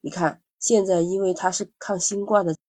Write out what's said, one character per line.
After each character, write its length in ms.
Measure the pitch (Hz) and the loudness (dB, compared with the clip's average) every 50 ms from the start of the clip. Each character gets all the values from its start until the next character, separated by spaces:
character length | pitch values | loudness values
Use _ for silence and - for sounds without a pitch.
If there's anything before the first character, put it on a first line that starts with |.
你 100 | - - | -12 -8
看， 320 | - 180 - - - - _ _ _ _ | -4 -2 -2 -2 -2 -4 _ _ _ _
现 260 | - - 233 214 190 | 0 2 4 4 4
在 160 | 190 185 170 | 4 2 2
因 220 | 170 175 185 196 196 | 2 0 0 0 0
为 100 | 185 180 | 0 0
它 160 | - - 185 | 0 -2 -2
是 220 | 185 - 208 - _ - | -2 -4 -6 -10 _ -10
抗 200 | - - 202 175 | -6 -6 -4 -2
新 240 | - - 202 202 202 | -2 -2 -4 -4 0
冠 220 | 208 208 208 185 | 2 2 2 2
的 100 | 170 156 - _ | 0 -2 -4 _